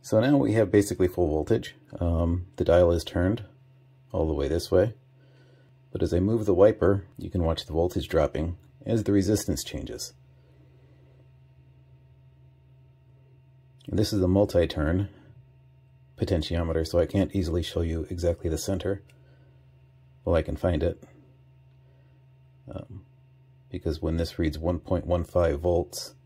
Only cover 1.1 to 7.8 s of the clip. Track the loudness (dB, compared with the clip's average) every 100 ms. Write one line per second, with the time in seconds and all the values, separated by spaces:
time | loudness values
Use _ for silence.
1.1 | 2 0 0 0 -2 -2 -18 _ -4 -2
2.1 | 0 0 -2 -6 -4 2 4 6 2 -2
3.1 | -2 0 -2 -8 -20 _ _ _ _ _
4.1 | -4 -2 -2 -2 -2 2 2 2 -2 _
5.1 | _ -20 _ -20 -20 _ _ _ -4 -2
6.1 | 0 0 0 2 6 6 6 2 2 -4
7.1 | -16 -6 -2 -2 -2 -4 -2